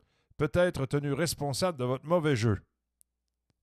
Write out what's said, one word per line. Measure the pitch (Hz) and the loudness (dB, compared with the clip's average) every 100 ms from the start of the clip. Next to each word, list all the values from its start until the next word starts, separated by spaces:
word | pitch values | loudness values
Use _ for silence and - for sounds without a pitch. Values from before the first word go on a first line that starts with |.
| _ _ _ - | _ _ _ -4
peut | 151 | 0
être | 175 180 - 135 | 2 2 0 -2
tenue | 147 143 | -2 -2
responsable | 135 165 - 143 131 185 147 | -2 -2 -4 -4 -2 -2 -2
de | 123 | -2
votre | 131 147 | -4 0
mauvais | 175 151 127 | 0 2 2
jeu ? | 113 95 - _ _ _ _ _ _ _ _ _ | 2 0 -4 _ _ _ _ _ _ _ _ _